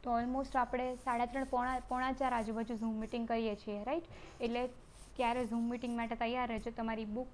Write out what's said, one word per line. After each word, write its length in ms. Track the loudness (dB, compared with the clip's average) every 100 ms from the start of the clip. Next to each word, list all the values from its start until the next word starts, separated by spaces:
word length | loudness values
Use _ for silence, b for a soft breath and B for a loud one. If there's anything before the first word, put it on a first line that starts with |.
તો 180 | 2 2
almost 360 | 2 0 2 2
આપણે 380 | 2 2 0 -2
સાડા 300 | 0 2 2
ત્રણ, 180 | 0
પોણા, 360 | 2 2 2 0
પોણા 320 | 0 0 2
ચાર 220 | 2 2
આજુબાજુ 400 | 2 2 0 0
Zoom 200 | 0 0
meeting 340 | 0 -2 -2 2
કરીએ 280 | 2 2 0
છીએ, 280 | -4 -4
right? 200 | 0 -2 -2 B B B
એટલે 260 | 0 0 0 -4 -16 -16 -14 0
ત્યારે 280 | 2 2
Zoom 180 | 2 2
meeting 340 | 2 0 -2 -2
માટે 200 | -2 0
તૈયાર 320 | 0 2 0
રહેજો, 240 | 0 -2
તમારી 340 | -2 -2 -2 -2
બુક 220 | -4 -4